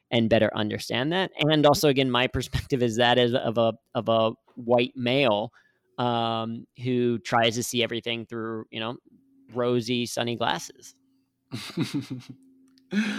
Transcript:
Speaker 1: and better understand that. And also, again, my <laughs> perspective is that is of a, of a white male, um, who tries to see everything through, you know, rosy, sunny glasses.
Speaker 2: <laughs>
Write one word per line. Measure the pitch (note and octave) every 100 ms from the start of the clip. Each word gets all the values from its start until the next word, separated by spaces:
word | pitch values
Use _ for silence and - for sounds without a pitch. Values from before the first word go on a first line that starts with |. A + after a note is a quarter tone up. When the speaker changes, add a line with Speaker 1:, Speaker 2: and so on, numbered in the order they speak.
| -
Speaker 1:
and | A#2 A2+
better | A2 G#2+ G#2+
understand | G#2+ A2 - A#2 C#3+
that. | F#3 F#3 -
And | C#3+ D3+ D3
also, | - D3+
again, | C3+ C3
my | B2 B2+
<laughs> | C3+ - - -
perspective | C3
is | A#2+ A2
that | A#2+ B2
is | A#2+
of | B2+ B2 A2+
a, | A2+ A2 _
of | B2 A2
a | A2+ A2 - _ -
white | A#2 B2 B2+ C3
male, | A#2+ C3+ B2+ G#2 A2+ _ _ _ _ -
um, | B2 A#2 A2+ A2+ A2+ A#2 - -
who | B2+ B2 A#2+ A#2
tries | - A#2+ A#2 A#2+
to |
see | - A#2+
everything | A2+ A#2 A#2 A#2
through, | A2 A#2 A2+ A2 -
you | A#2
know, | A2+ C3 _ _ _ _ -
rosy, | A#2 A#2+ B2 A2+ B2 A#2
sunny | - A#2+ A2+
glasses. | A#2 E3+ - - - _ _ _ _ _ -
Speaker 2:
<laughs> | A#2 - - C3 C#3+ B2 C3 - - _ _ _ _ - G3+ G#3+